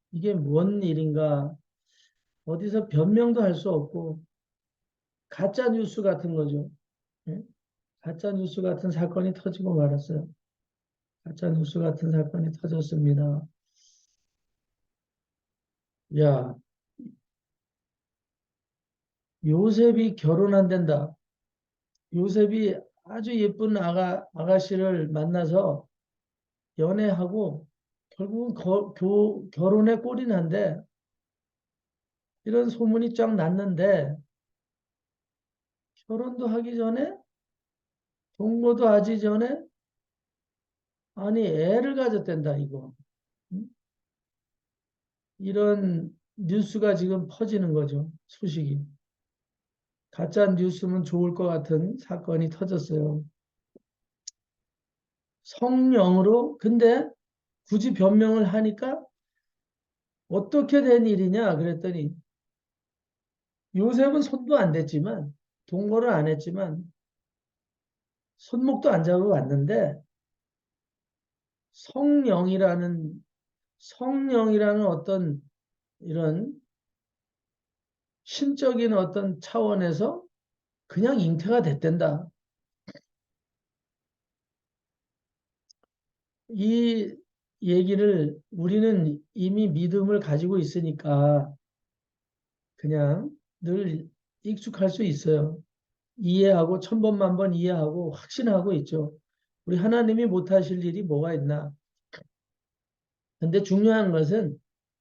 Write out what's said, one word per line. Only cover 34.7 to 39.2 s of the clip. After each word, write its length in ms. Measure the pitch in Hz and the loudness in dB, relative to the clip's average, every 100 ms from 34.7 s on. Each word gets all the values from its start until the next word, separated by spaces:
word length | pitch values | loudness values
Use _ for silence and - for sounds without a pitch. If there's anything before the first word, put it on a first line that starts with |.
| _ _ _ _ _ _ _ _ _ _ _ _ _ - | _ _ _ _ _ _ _ _ _ _ _ _ _ -10
결혼도 400 | 226 254 240 233 | -8 -8 -6 -4
하기 300 | 233 233 233 | -4 -4 -4
전에, 400 | 226 240 330 381 _ _ _ _ _ _ _ _ _ _ _ - | -2 -2 -4 -8 _ _ _ _ _ _ _ _ _ _ _ -6
동거도 500 | 214 233 240 240 226 | -2 0 2 4 4
하기 320 | 208 202 | 4 4
전에, 400 | 220 | 0